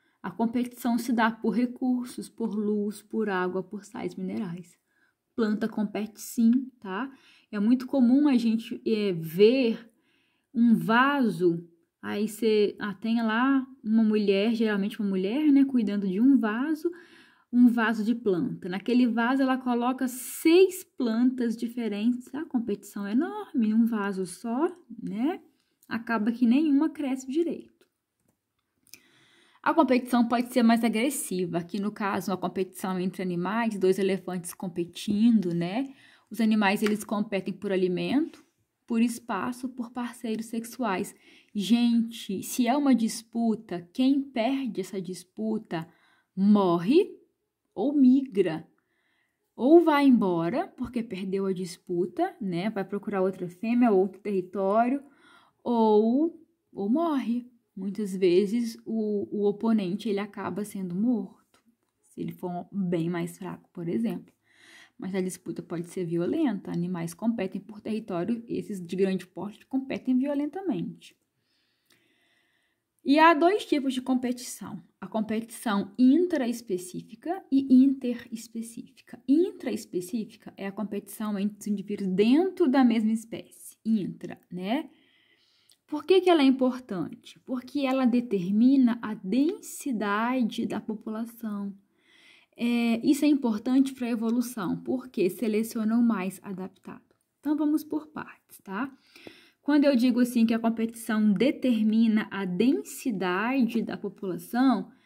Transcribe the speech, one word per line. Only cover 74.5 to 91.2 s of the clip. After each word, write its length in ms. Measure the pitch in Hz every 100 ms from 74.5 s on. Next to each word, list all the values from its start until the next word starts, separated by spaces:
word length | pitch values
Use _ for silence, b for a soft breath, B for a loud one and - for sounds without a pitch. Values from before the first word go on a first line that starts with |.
| - 190 170 - _
a 80 | -
competição 880 | 220 214 220 220 - 233 202 196 -
intraespecífica 1500 | 254 311 359 302 240 233 - 180 - 170 - - 311 381 -
e 320 | 269 269 254
interespecífica. 1400 | 277 269 247 233 - 226 - 226 226 - - _ _ - -
Intraespecífica 1200 | 302 392 - 240 208 - 180 180 233 202 - - -
é 100 | 196
a 60 |
competição 640 | 196 202 208 - - 214 202
entre 200 | 208 -
os 60 | 202
indivíduos 420 | 196 185 202 190
dentro 580 | 185 220 294 381 370 302
da 160 | 269
mesma 300 | 247 226 214
espécie, 640 | 220 - - - - - -
intra, 560 | 220 214 165 170 170 - _
né? 380 | 180 190 285 - b b b b b b b b _ _
Por 160 | 294
que 160 | - 381
que 80 | 359
ela 140 | 330
é 20 |
importante? 920 | 269 262 254 247 - 185 - - - -
Porque 420 | - 247 - 285 262
ela 180 | 262
determina 960 | 254 247 240 196 175 208 247 277 240 220
a 140 | 214
densidade 1500 | 214 185 240 302 415 - - 285 214 202 208 233 262 220 - 233
da 140 | 214
população. 920 | - 214 220 214